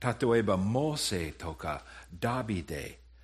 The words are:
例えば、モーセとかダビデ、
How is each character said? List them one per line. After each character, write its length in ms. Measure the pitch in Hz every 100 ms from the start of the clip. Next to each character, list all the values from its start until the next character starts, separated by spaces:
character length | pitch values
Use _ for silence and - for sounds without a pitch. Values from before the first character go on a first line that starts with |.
例 380 | 127 117 127 117
え 40 |
ば、 120 | 104 95
モ 400 | 98 120 151 151
ー 40 |
セ 340 | - 95 78
と 200 | - 85
か 300 | 76 82 73 - - - 87
ダ 240 | 117 127
ビ 200 | 113 98
デ、 360 | 80 71 - - - -